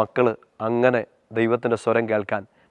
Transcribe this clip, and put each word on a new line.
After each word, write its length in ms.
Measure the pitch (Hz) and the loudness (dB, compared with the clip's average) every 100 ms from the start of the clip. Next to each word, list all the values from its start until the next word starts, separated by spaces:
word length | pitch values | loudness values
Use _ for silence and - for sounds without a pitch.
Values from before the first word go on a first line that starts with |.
മക്കൾ 260 | 110 - 123 110 _ - 110 | 2 2 0 0 _ -8 -4
അങ്ങനെ 340 | 120 123 123 - _ _ 113 | 2 2 2 -4 _ _ -2
ദൈവത്തിൻ്റെ 400 | 113 120 120 113 | 0 0 0 -2
സ്വരം 200 | - 113 113 | 0 0 0
കേൾക്കാൻ, 320 | 107 101 107 98 _ _ | -4 -4 -6 -8 _ _